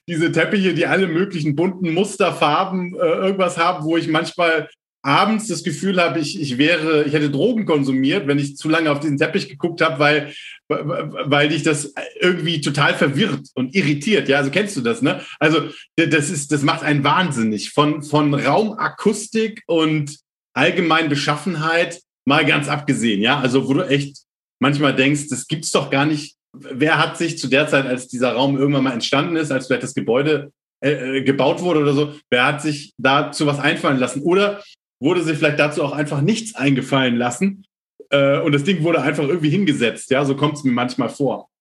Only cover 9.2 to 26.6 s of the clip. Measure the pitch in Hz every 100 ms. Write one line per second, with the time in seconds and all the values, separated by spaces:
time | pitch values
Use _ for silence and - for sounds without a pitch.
9.2 | 151 196 - - 175 - 160 143 147 151
10.2 | 147 - - - - 151 151 151 151 -
11.2 | 147 143 151 160 147 147 147 - - -
12.2 | 180 175 156 165 139 143 143 - 160 139
13.2 | 151 139 - - 127 196 147 143 175 196
14.2 | - 139 135 175 202 143 117 113 135 185
15.2 | - - 156 156 110 - - - 165 156
16.2 | 143 170 - 151 143 151 151 147 143 165
17.2 | 175 120 110 107 - - 147 151 - 151
18.2 | 147 139 131 160 220 - 151 - 202 214
19.2 | - 226 220 220 - 165 156 156 143 -
20.2 | _ _ _ - 156 180 170 160 160 143
21.2 | - 147 - 160 160 165 175 - _ _
22.2 | - 147 156 151 143 143 143 120 113 98
23.2 | 110 147 131 131 117 139 - 143 139 -
24.2 | _ _ _ - 127 143 147 120 135 147
25.2 | 143 123 - 156 - 196 139 135 151 151
26.2 | - _ _ -